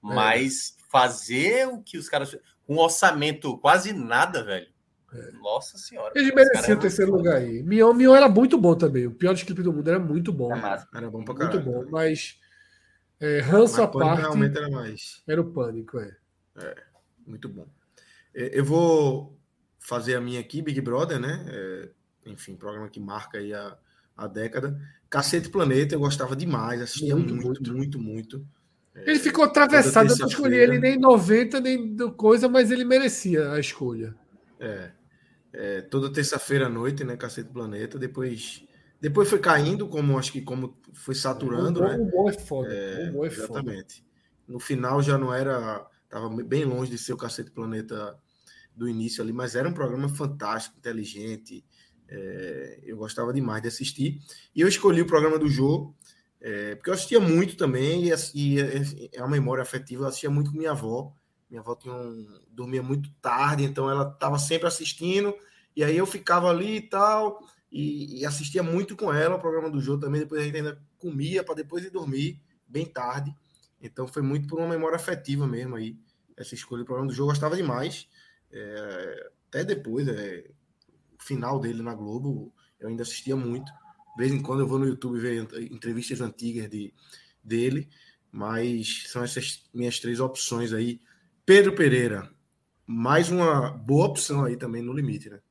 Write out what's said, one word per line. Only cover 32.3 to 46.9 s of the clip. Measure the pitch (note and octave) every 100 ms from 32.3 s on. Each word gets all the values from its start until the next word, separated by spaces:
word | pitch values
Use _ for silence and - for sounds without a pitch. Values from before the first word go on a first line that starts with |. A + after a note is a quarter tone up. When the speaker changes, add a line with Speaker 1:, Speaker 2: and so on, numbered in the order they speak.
| A#3 B3
Speaker 2:
mas | B3+ A3+
ele | B3
merecia | B3 C4 C4+ - G3 D#3+ D3
a | D3
escolha. | C#3+ - B2+ A#2 A2 G#2+ _ _ _ _
Speaker 4:
É. | A#2 G2+ F2+ - _ _ _ _ _
É, | - G2+ G2
toda | - C3+ C#3
terça-feira | C#3+ C#3+ C#3 - C#3 C3
à |
noite, | A#2 B2 C#3+
né, | C3+
Cacete | A#2+ A#2+ A2+ A#2
Planeta, | B2+ A2+ G#2 D#3 C#3+
depois, | D3+ C#3+ C3 A#2 - - - _ _ _
depois | D3+ D3 G3+
foi | G#3+
caindo, | F3 D#3 D3 G3 G3+
como, | D#3 D3 C3+
acho | B2+
que | C3+
como | C3+ B2+ C3 _ _
foi | - -
saturando, | C3+ C3+ B2+ C3+ A#2+ F3+ F3
Speaker 2:
O |
bom, | F#3+
Speaker 4:
né? | A#3
Speaker 2:
o | G#3
bom | F3 G3+
é |
foda, | - - C#3 B2+
Speaker 4:
É, | G2+ G2 F#2+ E3+
Speaker 2:
o |
bom | C#3+ D#3
é |
foda. | A2 A2
Speaker 4:
exatamente. | B2+ C3 G2+ F#2 - _ _ _ _ _
No | B2
final | - C3 B2+ C#3
já | C#3+ C#3
não | C3
era, | B2+ C3+ B2+ A2+ G#2 - _ _
tava | A2 A2+ A2
bem | A#2 C3+
longe | D3 B2 B2+